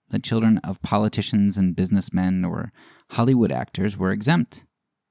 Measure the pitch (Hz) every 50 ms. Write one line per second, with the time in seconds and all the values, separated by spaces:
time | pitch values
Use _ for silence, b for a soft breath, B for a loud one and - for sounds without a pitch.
0 | _ _ - 107 - - 113 113 110 113 110 95 - - 95 - - - - 104
1 | 104 107 - - 101 - - 104 101 101 92 101 95 90 85 - 92 90 101 101
2 | 92 - - 92 92 92 92 92 90 87 85 85 - - b b b b b b
3 | b b - - 117 123 131 123 113 95 65 62 - - - - 95 107 101 92
4 | 92 92 101 104 104 131 165 170 - - - - - _ _ _ _ _ _ _
5 | _ _